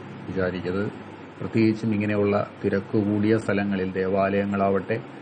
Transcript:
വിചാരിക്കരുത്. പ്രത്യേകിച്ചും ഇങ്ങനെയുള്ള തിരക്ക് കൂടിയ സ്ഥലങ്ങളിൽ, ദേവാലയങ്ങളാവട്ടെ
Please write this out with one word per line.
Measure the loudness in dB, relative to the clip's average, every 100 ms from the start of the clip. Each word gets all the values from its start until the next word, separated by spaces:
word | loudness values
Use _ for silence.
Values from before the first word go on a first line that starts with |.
| -12 -14 -8
വിചാരിക്കരുത്. | -2 -2 -2 -4 -2 -4 -6 -14 -16 -16 -12
പ്രത്യേകിച്ചും | -2 2 4 4 0
ഇങ്ങനെയുള്ള | 0 0 2 2 2 0 -2
തിരക്ക് | 0 0 0 0
കൂടിയ | 2 2 4 2
സ്ഥലങ്ങളിൽ, | 2 0 0 0 -2
ദേവാലയങ്ങളാവട്ടെ | -2 0 2 2 2 0 2 2 2 0 -4 -6 -16